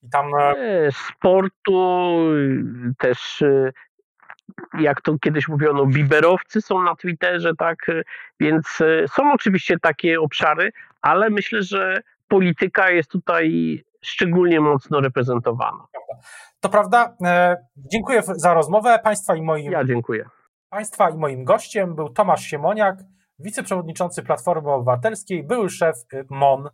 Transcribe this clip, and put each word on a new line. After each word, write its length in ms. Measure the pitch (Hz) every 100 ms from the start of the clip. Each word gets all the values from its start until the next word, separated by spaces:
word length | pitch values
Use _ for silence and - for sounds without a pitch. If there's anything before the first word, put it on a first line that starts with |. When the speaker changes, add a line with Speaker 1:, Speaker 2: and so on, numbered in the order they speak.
Speaker 1:
i 80 | -
tam, 160 | 143 143 143
e, 140 | 143
Speaker 2:
Nie, 360 | 196 240 190 151
sportu, 1160 | 135 - - 190 190 190 _ - 185 185 180 180 170 160
y, 640 | 151 139 131 113 120 120 131
też, 440 | 131 123 - -
y, 300 | 147 139 131 - - _ _ _ - - - - - 165
jak 220 | 147 139
to 180 | - 151
kiedyś 300 | 151 151 139
mówiono, 380 | 151 151 143 135
biberowcy 760 | 135 143 151 165 180 - 220
są 220 | - 185
na 140 | 180 170
Twitterze, 580 | 180 165 180 175 170
tak? 320 | 160 165 165 - 165 - - - _
Więc, 400 | 151 160 - -
e, 280 | 160 160 165
są 240 | - 285
oczywiście 460 | 277 220 190 - 170
takie 420 | 165 151 170 165
obszary, 520 | 156 - 160 156 190 - - _
ale 280 | 143 170 220
myślę, 320 | 202 - 220
że 400 | 185 196 190 190 - _ _
polityka 600 | 196 185 170 190 - 190
jest 200 | 175 156
tutaj 680 | 185 - 170 160 165 165 143 _ _
szczególnie 580 | - - 185 175 175 165
mocno 400 | 151 143 - 147
reprezentowana. 840 | 135 127 123 123 120 120 107 101 - 131 - - - - - _
Speaker 1:
To 80 | 190
prawda. 480 | 208 190 240 233 _
E, 320 | 175 175 180 180 _ -
dziękuję 460 | 135 214 202 240
w-, 40 | 190 175
za 180 | 165
rozmowę. 440 | 170 151 208 220 226
Państwa 320 | 220 208 - 165
i 60 |
moim 300 | 160 156 147
Speaker 2:
Ja 120 | 170
dziękuję. 440 | 131 120 117 110 - _ _ _ _
Speaker 1:
Państwa 400 | 202 214 - 185
i 60 | 160
moim 280 | 151 131
gościem 500 | 127 208 - 208 185
był 140 | 156 147
Tomasz 340 | 135 196 156
Siemoniak, 540 | - - 156 214 196 190 - _ _ _
wiceprzewodniczący 840 | 180 233 208 185 165 165 175 175
Platformy 500 | - 151 - 165 147
Obywatelskiej, 720 | 135 120 123 220 214 - 180
były 260 | 143 247 185
szef, 260 | - 165 160 -
y, 120 | 135 135
mon. 380 | 139 139 135 143